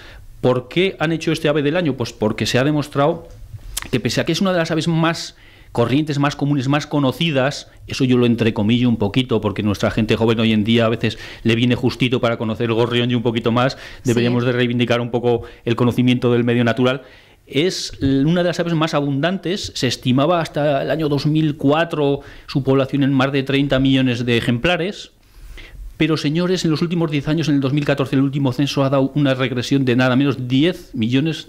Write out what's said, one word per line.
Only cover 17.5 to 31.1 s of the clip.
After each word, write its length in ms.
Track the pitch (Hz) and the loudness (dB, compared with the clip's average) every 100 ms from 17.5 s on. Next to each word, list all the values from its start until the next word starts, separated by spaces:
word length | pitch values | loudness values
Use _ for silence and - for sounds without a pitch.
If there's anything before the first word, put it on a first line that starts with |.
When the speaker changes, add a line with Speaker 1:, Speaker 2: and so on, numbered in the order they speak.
| 135 180 180 - - | -2 -2 -2 -10 -4
Speaker 1:
l-, 240 | 135 135 | 0 2
una 180 | 143 175 | 2 2
de 60 | 175 | 0
las 120 | 160 | -2
aves 120 | 170 | -2
más 200 | 165 156 | 0 0
abundantes. 760 | 151 143 135 160 185 160 202 - | 0 -2 -2 -2 -2 -4 -6 -6
Se 120 | - 127 | -4 -4
estimaba 520 | - 131 127 147 175 | -2 0 2 2 0
hasta 420 | 160 151 147 139 | -2 -2 0 0
el 80 | 143 | 0
año 180 | 147 151 | -2 0
dos 160 | 143 147 | 0 0
mil 300 | 156 156 147 | 2 0 0
cuatro 640 | 139 151 165 160 143 139 - - - | 2 2 0 0 0 0 -6 -20 -6
su 160 | 147 | -4
población 400 | 131 135 127 139 | 2 2 2 0
en 100 | 139 | 2
más 180 | 139 135 | 2 2
de 100 | 139 | 0
treinta 360 | 135 135 143 135 | 0 0 2 2
millones 460 | 135 135 131 117 | 4 4 2 0
de 140 | 123 117 | 0 0
ejemplares. 720 | 117 120 165 175 175 208 - _ _ - - - - - - - | 2 0 0 0 -2 -6 -16 _ _ -20 -18 -18 -18 -16 -16 -2
Pero, 180 | 156 156 | 0 2
señores, 480 | 151 156 180 185 | 0 0 0 0
en 60 | 165 | 0
los 100 | 151 | 0
últimos 300 | 170 170 165 | 0 0 0
diez 180 | 147 143 | -2 -2
años, 200 | 160 156 | -2 2
en 80 | 143 | 2
el 40 | |
dos 120 | 135 | 2
mil 100 | 147 | 0
catorce, 320 | 143 139 131 135 | 0 0 0 2
el 60 | |
último 300 | 139 143 139 | 0 0 -2
censo 320 | 120 139 - | 0 -2 0
ha 60 | 135 | 0
dado 220 | 139 131 | 2 0
una 200 | - 143 | 2 0
regresión 500 | 127 131 123 117 139 | 2 -2 -2 0 0
de 120 | 131 123 | 2 2
nada 200 | 127 123 | 4 2
menos 320 | 139 131 123 | 2 0 -2
diez 460 | 131 160 180 - | 2 2 -2 -8
millones 540 | 117 110 | -4 0